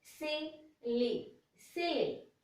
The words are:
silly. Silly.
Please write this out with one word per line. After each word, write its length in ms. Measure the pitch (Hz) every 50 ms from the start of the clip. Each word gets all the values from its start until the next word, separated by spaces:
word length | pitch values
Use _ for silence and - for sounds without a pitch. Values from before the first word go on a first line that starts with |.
| _ - - -
silly. 1080 | 311 302 302 302 311 311 - - - - _ _ - 240 233 240 247 233 - - - - - - _ _ _ _ - - -
Silly. 460 | 339 349 339 320 254 - - - - - - _ _